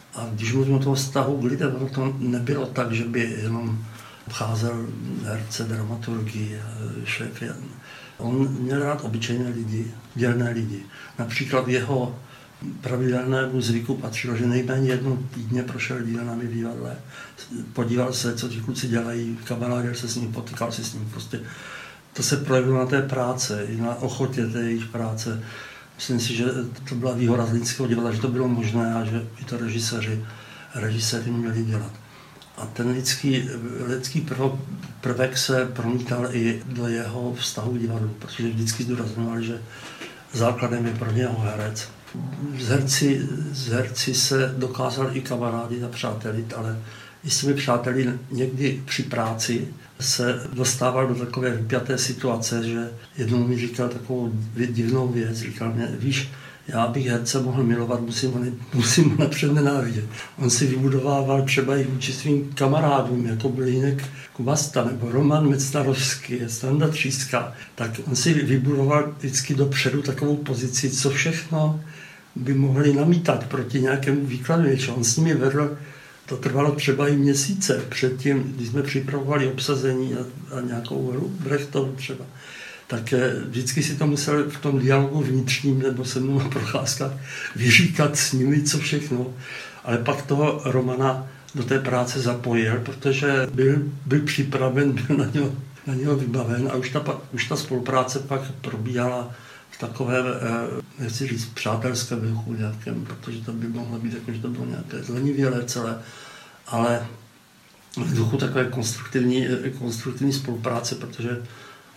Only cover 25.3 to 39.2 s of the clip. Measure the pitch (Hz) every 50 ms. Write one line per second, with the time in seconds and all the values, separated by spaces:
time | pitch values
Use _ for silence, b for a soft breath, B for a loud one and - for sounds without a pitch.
25.3 | 110 110 107 B B B B B B B B B B - - - 127 113 113 117
26.3 | 117 113 120 127 127 127 117 - - - - - 131 117 120 127 120 117 123 113
27.3 | 120 120 117 110 113 117 117 - - - 131 113 117 117 120 117 113 110 135 123
28.3 | 120 127 131 123 120 117 113 110 110 120 117 113 113 113 107 110 110 113 110 -
29.3 | - - - - 123 120 117 113 110 117 110 - 120 110 107 107 110 110 B B
30.3 | B B B B B B B B - 107 104 110 110 113 110 - 120 113 113 120
31.3 | 120 117 117 113 113 113 113 113 110 104 98 - - - B B B B B B
32.3 | B B B - - - 110 110 - - 120 123 127 131 127 - - - - 139
33.3 | 135 123 113 - - 117 113 120 120 120 123 120 131 127 131 - - 160 - -
34.3 | 127 127 135 131 135 - - - - - - - - - - 123 123 120 131 127
35.3 | - - - - 131 127 127 123 117 120 117 113 123 123 120 - 120 123 123 123
36.3 | 120 117 113 117 113 113 - 131 123 120 120 117 113 117 117 107 113 123 123 123
37.3 | 123 123 - - - 110 107 123 123 117 117 113 113 113 110 107 107 - - -
38.3 | - - 117 117 113 113 113 110 - - 120 120 123 117 113 110 107 117